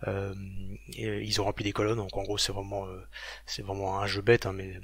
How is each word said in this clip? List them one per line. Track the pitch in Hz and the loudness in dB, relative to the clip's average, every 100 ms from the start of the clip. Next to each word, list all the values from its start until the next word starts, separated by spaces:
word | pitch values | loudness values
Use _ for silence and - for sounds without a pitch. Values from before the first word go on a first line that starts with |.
| 101 | -2
euh, | 98 98 98 98 98 95 101 - - | 0 -2 -4 -6 -4 -4 -6 -10 -4
et | 110 104 | -2 -2
ils | 107 107 | 0 2
ont | 101 | 2
rempli | - | 2
des | 104 | 0
colonnes, | 101 107 117 | 2 4 2
donc | 98 101 | 0 -2
en | |
gros | 98 104 | 0 2
c'est | - | 2
vraiment, | 101 98 101 95 | 0 -2 -4 -4
euh, | 92 92 - - - - | -8 -12 -12 -12 -12 -8
c'est | - | -6
vraiment | 98 98 95 98 | -2 -2 0 2
un | 101 | 2
jeu | 101 | 2
bête, | 101 117 98 | 6 6 6
hein, | |
mais | 95 95 92 | -4 -6 -8